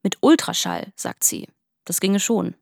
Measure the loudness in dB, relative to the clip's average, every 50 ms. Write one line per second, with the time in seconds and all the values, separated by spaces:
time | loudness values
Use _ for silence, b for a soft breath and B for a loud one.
0 | -2 -4 -2 _ 6 6 6 6 2 -4 -4 -4 -4 -4 -4 -6 -8 -10 _ -8
1 | -8 -8 -6 _ -2 -2 -2 -2 -10 -14 _ _ _ _ _ _ _ -6 -4 -2
2 | 0 2 2 2 2 0 0 0 -2 -4 -6 _